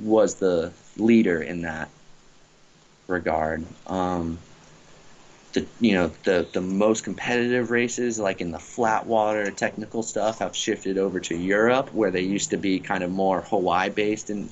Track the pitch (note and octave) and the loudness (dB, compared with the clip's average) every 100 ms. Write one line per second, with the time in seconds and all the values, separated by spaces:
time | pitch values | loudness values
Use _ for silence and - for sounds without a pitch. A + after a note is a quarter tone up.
0 | G#2+ A2 F#2+ - F#2+ E2+ E2+ - - - | 2 4 4 2 0 0 -2 -8 -14 0
1 | A2 A2+ F#2+ E2 C#2+ F2 E2 D#2+ D#2 - | 4 6 6 2 -2 -6 -6 -6 -10 -14
2 | - - - - - _ - _ _ _ | -20 -20 -20 -20 -20 _ -20 _ _ _
3 | - F2+ E2+ D#2+ D#2 D#2+ D#2+ - - F#2 | -4 -2 0 0 0 -4 -8 -14 -6 -2
4 | F2+ F2+ E2+ E2+ - - - - - - | 0 -2 -4 -6 -12 -20 -20 -20 -20 -20
5 | - - - - - - - - A2+ F#2 | -20 -20 -20 -20 -8 -6 -6 2 4 4
6 | E2 - - F2+ E2+ F#2+ F#2 G2 G#2+ A2 | 2 0 2 2 2 -2 -2 2 2 2
7 | - F2 - B2 A#2+ B2 A2+ A#2+ B2 A#2+ | -2 -6 -2 0 2 0 2 0 0 0
8 | B2 A2 G2 F#2 F2 D#2 - - A2+ A2 | -2 0 -2 -2 -6 -8 -8 -2 0 0
9 | - A2 G#2+ G#2+ G2+ G2 A2 G#2+ G#2+ A2+ | 2 2 2 0 -2 -2 -4 -4 -6 -6
10 | A2+ A2 G#2 A2 F#2 - - G2+ G2 F#2+ | -4 -2 -2 -2 -4 -4 -2 -2 -2 0
11 | G2 F2+ - E2+ F#2 G2+ A2+ C3 C3+ G#2+ | 0 -2 -4 -4 0 4 4 2 0 0
12 | A2 F#2 F#2 G2+ - F#2 G2 F#2 - F#2+ | 0 2 0 -2 -2 -2 0 -2 -2 -4
13 | F2 F#2+ F#2+ F2+ - G2+ F2+ F2 G2 G2+ | -2 0 0 0 0 0 2 2 0 0
14 | G#2 A2 - G#2 - | 0 -2 -4 -8 -8